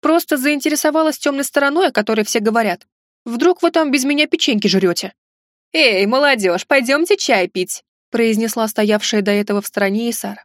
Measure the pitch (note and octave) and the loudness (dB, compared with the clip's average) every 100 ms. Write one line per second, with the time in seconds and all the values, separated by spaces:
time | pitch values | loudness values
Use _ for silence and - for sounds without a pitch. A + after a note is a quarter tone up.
0 | D4+ E4 - D4 C4+ D4 D4+ D4 D#4 D4+ | 2 0 0 -2 -2 -2 -2 0 0 0
1 | D#4+ D4 D4 C#4 C#4 - C#4 D4+ F4+ B3 | 0 -2 -4 -4 -4 0 0 0 0 0
2 | G#3 A3 G#3+ A#3+ G#3+ A3+ G#3+ F3 _ _ | -2 -2 0 -2 0 0 0 -4 _ _
3 | _ _ - A#3 D#4+ F4+ E4+ E4 D#4 C4+ | _ _ -10 0 2 2 0 0 0 0
4 | C4 D4 D4+ D#4+ - A3 G3+ F#3+ F#3 F3 | 0 0 0 0 0 0 2 2 2 0
5 | F#3+ _ _ _ _ _ _ D#4+ C#4 F#3+ | -8 _ _ _ _ _ _ 2 2 4
6 | G3+ B3+ C#4+ C4 F#3+ F3 - C#4 A#3+ C#4+ | 2 2 2 2 2 0 0 0 2 0
7 | E4+ G4+ - A3 F3+ F#3+ F3+ - _ _ | 2 0 2 0 0 -4 -6 -8 _ _
8 | _ A3+ A3+ G#3+ A3+ A#3 A3 - G#3+ G#3 | _ 0 0 2 -2 -2 -4 0 0 0
9 | - G#3+ G3 G3+ G#3 G3+ G3+ - G3 G#3 | 0 -2 0 0 0 -4 -4 -4 -2 0
10 | A#3 A3+ G3+ G#3 | -4 -6 -8 -12